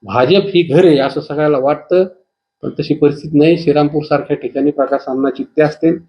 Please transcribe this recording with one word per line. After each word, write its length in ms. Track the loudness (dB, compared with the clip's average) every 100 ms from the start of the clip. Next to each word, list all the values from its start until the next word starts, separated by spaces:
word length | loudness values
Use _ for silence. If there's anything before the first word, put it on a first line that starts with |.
भाजप 440 | -4 0 2 2 2
ही 180 | 0
घर 220 | 2 4 4
आहे 120 | 4
असं 240 | 0 -4
सगळ्याला 360 | -8 -4 0 0
वाटतं, 460 | 0 -2 -2 0 0 -6 _ _ _ _
पण 60 | -12
तशी 240 | -8 -4
परिस्थिती 440 | 2 2 2 -2 2
नाही. 200 | 4 2
श्रीरामपूर 460 | 0 0 0 -2
सारख्या 320 | -2 -4 -2 -6
ठिकाणी 360 | -6 -2 -2
प्रकाश 300 | 0 -2 -2 -4
अण्णा 220 | -4 -4
चित्ते 320 | -4 -8 0
असतील 360 | 0 0 -2 -2